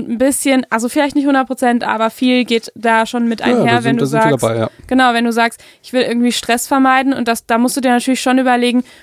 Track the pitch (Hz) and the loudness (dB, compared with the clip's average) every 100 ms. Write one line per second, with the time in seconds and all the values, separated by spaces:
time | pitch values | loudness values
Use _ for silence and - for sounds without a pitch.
0 | - 226 262 262 285 262 - 226 233 302 | 0 0 0 0 0 0 0 -4 -2 0
1 | 285 294 277 269 247 262 247 240 220 214 | 0 0 0 0 0 -2 0 0 -2 -2
2 | 220 - 254 247 247 226 - - 226 226 | -2 0 0 2 0 -2 -4 -4 0 2
3 | 226 247 233 226 240 247 233 240 233 233 | 0 -2 -2 -2 0 0 2 2 0 0
4 | 233 220 220 131 113 113 110 - - 262 | 0 2 2 2 0 -2 -4 -6 -4 2
5 | 254 233 233 226 233 - - - - 254 | 2 2 0 0 -2 -2 -18 -20 -6 -2
6 | 247 240 240 220 - 233 - 277 269 262 | -2 0 0 0 -2 -4 0 0 2 2
7 | 269 254 233 233 - 233 247 - 254 240 | 0 -2 -2 -4 -2 0 0 0 0 0
8 | 240 254 - 254 254 247 247 240 240 - | 0 -2 0 2 2 2 2 0 -2 -8